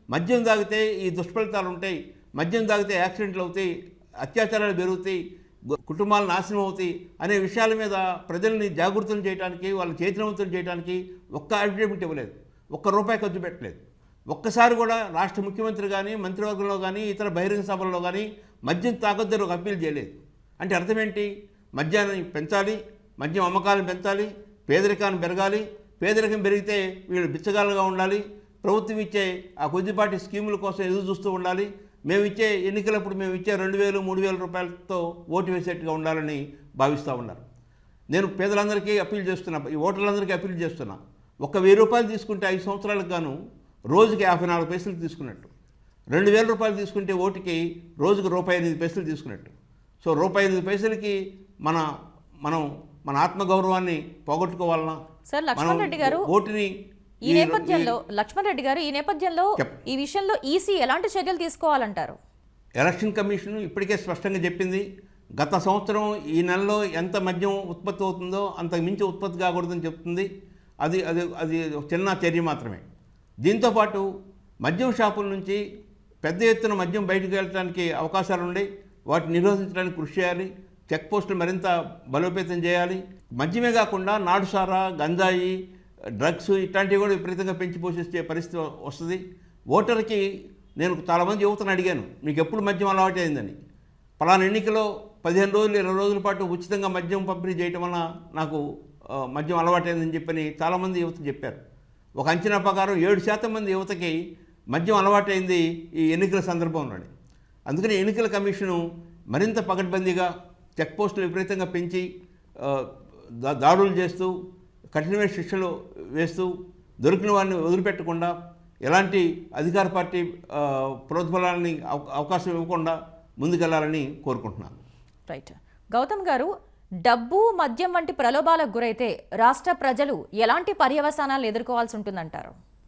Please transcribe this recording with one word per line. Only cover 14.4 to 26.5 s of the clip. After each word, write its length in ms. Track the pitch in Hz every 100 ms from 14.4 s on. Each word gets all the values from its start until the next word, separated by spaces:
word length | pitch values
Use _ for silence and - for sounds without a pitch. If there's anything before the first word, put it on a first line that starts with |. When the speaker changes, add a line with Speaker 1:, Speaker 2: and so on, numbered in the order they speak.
| 226 240 233
Speaker 1:
కూడా 360 | 233 233 226 208
రాష్ట్ర 280 | 165 190 202
ముఖ్యమంత్రి 460 | 196 196 220 196 196
కానీ, 260 | 196 196
మంత్రివర్గంలో 640 | 220 185 185 214 196 202 196
కానీ, 220 | 190 196
ఇతర 280 | 214 196 208
బహిరంగ 340 | 170 190 208
సభల్లో 380 | 190 185 190 180
కానీ 320 | 180 190 214 208 - _
మద్యం 300 | 127 170 233
తాగొద్దని 480 | 214 214 208 220 220
ఒక 80 | 190
అప్పీల్ 340 | 175 190 190
చేయలేదు. 260 | 160 147 101 - - _ _ _
అంటే 140 | 180
అర్థం 260 | 180 180 220
ఏంటి? 480 | 214 202 208 202 - _ _
మద్యాన్ని 500 | 135 156 208 202 190
పెంచాలి, 560 | 160 151 156 202 196 220 - - _ -
మద్యం 260 | 147 180
అమ్మకాలను 400 | 180 190 196 196
పెంచాలి, 460 | 180 180 196 196 208 - - - -
పేదరికాన్ని 520 | 156 202 202 202 185
పెరగాలి, 500 | 170 180 196 208 214 - - -
పేదరికం 400 | 180 214 214 214
పెరిగితే 640 | 196